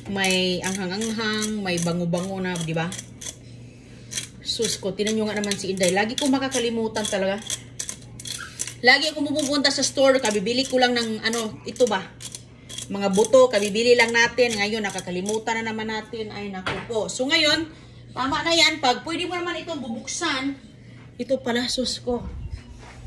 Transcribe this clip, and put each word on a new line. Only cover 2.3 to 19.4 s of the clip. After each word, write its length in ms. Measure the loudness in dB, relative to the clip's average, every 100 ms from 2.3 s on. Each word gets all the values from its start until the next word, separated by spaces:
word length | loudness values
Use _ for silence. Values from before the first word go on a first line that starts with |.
| -4
na, 160 | -4
di 240 | -2 -2 -2
ba? 160 | -2 -6 -12 -12 -12 -12 -16 -18 -18 -20 -20 -20 -12 -10 -10 -10
Sus 320 | -6 -2 -2 -2
ko, 160 | -4
tinan 240 | -2 0 0
nyo 160 | 0
nga 80 | 0
naman 160 | -2 -2
si 160 | -2
Inday. 240 | 2 2 4
Lagi 240 | 2 0
ko 80 | 2
makakalimutan 800 | 2 0 0 0 0 -2 -2 -2
talaga. 320 | 0 0 -2 -4 -8 -8 -10 -10 -10 -14 -12 -10 -10 -10 -10 -10 2
Lagi 240 | 6 6 4
ako 160 | -2
pumupunta 480 | -2 0 0 2 2
sa 80 | 2
store, 400 | 0 4 6 6
kabibili 480 | 4 2 2 0 2
ko 80 | 4
lang 160 | 4
ng 320 | 4 0 -2
ano, 400 | -2 -2 -2 -6
ito 240 | -6 2 2
ba? 160 | 2 -4 -12 -14 -14 -16 -20 -16 -12 -8
Mga 160 | -2 2
buto, 320 | 4 8 8 8
kabibili 460 | 6 2 4 6
lang 160 | 6 6
natin. 480 | 4 4 4 2 2
Ngayon, 240 | 0 0
nakakalimutan 800 | -2 -4 -6 -4 -2 -2 -2 -2
na 80 | -2
naman 180 | -4 -4
natin. 400 | -6 -6 -8 -8
Ay, 160 | -8 -8
naku 260 | -6 -6 -6 -4
po. 100 | -2 -2
So, 180 | -2
ngayon, 460 | 2 4 4 2 -2 -10 -20 -20 -10
tama 320 | -4 -2 -2
na 100 | 2
yan. 300 | 4 4 4
Pag 240 | 2 0 -2
pwede 180 | -4
mo 140 | -4
naman 240 | -4